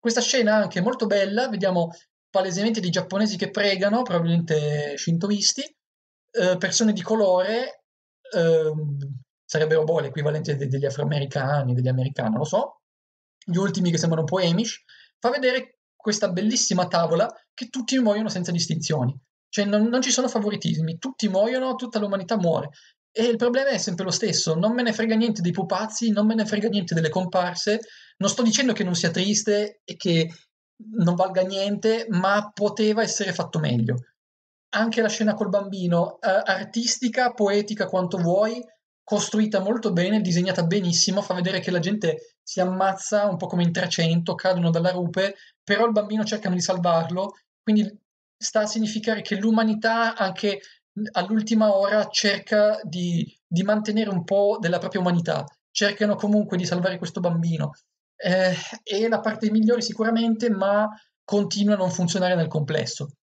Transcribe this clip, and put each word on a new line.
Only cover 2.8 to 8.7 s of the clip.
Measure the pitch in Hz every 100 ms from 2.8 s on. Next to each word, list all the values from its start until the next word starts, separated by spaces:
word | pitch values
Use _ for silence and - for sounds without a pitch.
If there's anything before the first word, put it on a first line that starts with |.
| 180
giapponesi | 175 170 190 214 185
che | 196
pregano, | 208 202 190 202 220
probabilmente | 226 175 170 170 165 156 147 147 147 139
shintoisti, | - 170 202 208 196 - 294 _ _ _ _ _ _
eh, | 226 185 180
persone | 190 - 220
di | 208
colore, | - 220 202 180 185 226 262 - _ _ _ _ 523
ehm, | 220 165 160 156